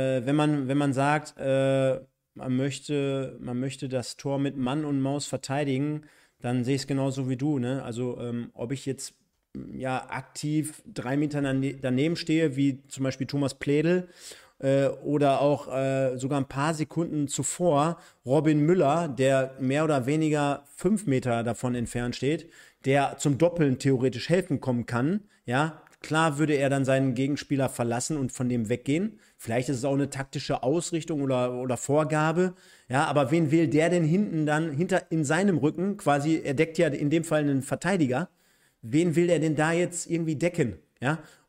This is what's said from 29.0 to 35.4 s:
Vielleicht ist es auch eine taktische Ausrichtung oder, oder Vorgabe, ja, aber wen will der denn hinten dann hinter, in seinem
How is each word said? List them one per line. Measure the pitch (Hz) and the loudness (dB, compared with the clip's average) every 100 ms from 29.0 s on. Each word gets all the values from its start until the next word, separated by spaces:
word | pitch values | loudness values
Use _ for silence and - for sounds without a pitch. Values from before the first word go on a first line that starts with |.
| 214 - _ _ | -2 -6 _ _
Vielleicht | - 117 131 | -4 -2 0
ist | 127 | -2
es | |
auch | 135 | 0
eine | 139 139 | 0 0
taktische | 131 - 143 - 139 | -4 -8 -8 -4 -2
Ausrichtung | 123 165 - 165 147 156 | 0 0 -2 -4 -4 -2
oder, | 135 127 123 | 0 0 0
oder | 123 127 120 | -2 -4 -4
Vorgabe, | - 143 147 151 156 165 185 180 - - - | 0 2 2 2 2 2 0 -2 -20 -20 -4
ja, | 127 156 | 0 2
aber | 147 127 | 2 2
wen | 170 156 | 2 4
will | 160 156 | 4 4
der | 147 170 | 2 2
denn | 175 | 2
hinten | 156 180 208 160 151 | 2 2 0 0 0
dann | 151 165 | 0 -2
hinter, | 139 180 180 - | -2 0 0 0
in | 165 | -2
seinem | 143 160 | 0 2